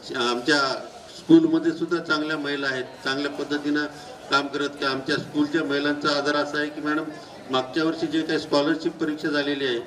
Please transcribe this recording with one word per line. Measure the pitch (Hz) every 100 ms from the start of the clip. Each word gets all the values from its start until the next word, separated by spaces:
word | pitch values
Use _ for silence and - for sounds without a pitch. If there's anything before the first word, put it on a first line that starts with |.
| - 131
आमच्या | 120 120 131 147 135 127 - - - -
स्कूलमध्ये | - 165 160 160 165
सुद्धा | 151 170 170
चांगल्या | - 151 151 156
महिला | 143 143 139
आहेत, | 131 127 -
चांगल्या | 135 139 143
पद्धतीनं | - 143 147 143 147 147 - - - -
काम | 139 139
करत. | 143 143
का | - 139
आमच्या | 139 - 143
स्कूलच्या | - 147 147 165
महिलांचा | 143 143 147 143 151
आधार | 143 139
असा | 147 143 151
आहे | 151
की | 151
मॅडम, | 147 151 156 - - - -
मागच्या | 147 160 165
वर्षी | 160 160 160
जे | 160
काही | 156 165
स्कॉलरशिप | - 143 143 160 170
परीक्षा | - 156 151 160
झालेली | 147 143 143 135
आहे | 117